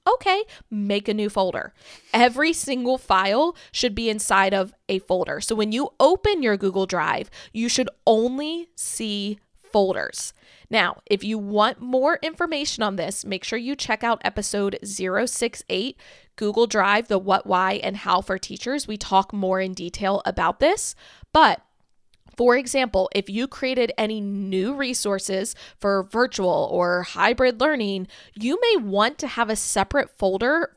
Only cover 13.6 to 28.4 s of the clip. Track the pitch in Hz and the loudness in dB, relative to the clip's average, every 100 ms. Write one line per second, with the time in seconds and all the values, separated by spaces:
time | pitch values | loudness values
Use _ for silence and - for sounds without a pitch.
13.6 | 240 - - 220 233 220 - - 196 208 | -4 -6 -4 -2 -2 -2 -2 -4 -4 -2
14.6 | 202 - 202 196 185 196 247 - 233 - | -2 -4 -10 -6 -2 -2 -2 -2 -4 -6
15.6 | - 185 254 - - - _ - 208 208 | -6 -4 -4 -10 -20 -20 _ -6 0 2
16.6 | 233 214 190 208 233 196 190 190 202 185 | 2 2 2 2 2 0 2 0 2 0
17.6 | 190 202 190 202 - 185 - 190 - 196 | 2 -2 -4 -4 0 0 0 -6 -8 -10
18.6 | 240 285 - 214 - 190 190 202 190 190 | -6 -6 -6 -10 0 2 2 -2 -2 0
19.6 | 190 185 170 - 196 202 - 190 170 - | -2 -6 -10 -4 -2 0 -2 0 -2 2
20.6 | 302 427 - - - - - 302 254 - | 2 2 -4 -10 -20 -20 0 6 6 4
21.6 | _ _ _ _ _ _ _ - 247 247 | _ _ _ _ _ _ _ 2 4 4
22.6 | 247 269 247 190 185 196 196 208 269 - | 2 0 2 0 0 -2 -2 -4 -6 -4
23.6 | 262 254 233 - 214 220 202 202 196 190 | -2 0 0 -2 -4 -4 -6 -6 -4 -2
24.6 | 208 277 262 254 208 196 - 190 233 - | -2 -2 -4 -2 -2 -4 -2 -4 -4 -10
25.6 | - - 202 196 190 226 247 - 180 160 | -18 -4 -2 0 0 0 0 0 0 2
26.6 | 139 180 175 180 175 180 202 247 254 220 | 0 0 2 0 -2 0 2 4 2 2
27.6 | 294 285 208 196 190 - - 208 | 0 0 -2 -4 -8 -14 -20 -6